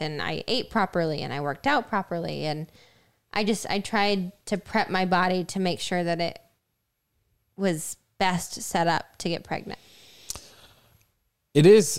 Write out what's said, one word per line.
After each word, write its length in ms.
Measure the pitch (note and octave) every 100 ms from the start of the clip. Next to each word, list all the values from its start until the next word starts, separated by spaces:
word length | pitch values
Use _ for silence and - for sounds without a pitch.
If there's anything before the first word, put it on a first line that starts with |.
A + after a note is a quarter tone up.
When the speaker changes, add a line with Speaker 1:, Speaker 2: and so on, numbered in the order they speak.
Speaker 1:
And 200 | D3+ D3
I 220 | - D#3+ -
ate 220 | B3 -
properly 520 | A#3 F#3 F3 D#3+ D3+
and 100 | C#3
I 80 | C3+
worked 240 | C#3+ C#3 C4+
out 220 | C#4+ A3+
properly. 560 | G3+ F#3 E3+ E3+ D3
And 260 | D3+ D3+ D#3+ - - _ _ _ -
I 120 | - G#3+
just, 200 | G#3+ -
I 100 | G#3
tried 540 | G3 A3 G3+ G3+ F3+ - -
to 100 | G3+
prep 320 | - A3 -
my 160 | F#3 F#3
body 400 | F3+ F3+ F#3 F3
to 140 | G3
make 180 | F#3 E3
sure 240 | - F3+
that 160 | E3+ E3+
it 180 | E3+ - _ _ _ _ _ _ _ _ _ _ _ -
was 400 | G3 D#3+ - - _ -
best 420 | F#3+ F3 - -
set 260 | - F3+ E3
up 300 | D#3+ - -
to 100 | F3
get 160 | E3+ -
pregnant. 340 | D#3 - - - - - - - - - - - - _ _ _ _ _ _ _
Speaker 2:
It 120 | C#3+ E3
is 320 | G#3+ F#3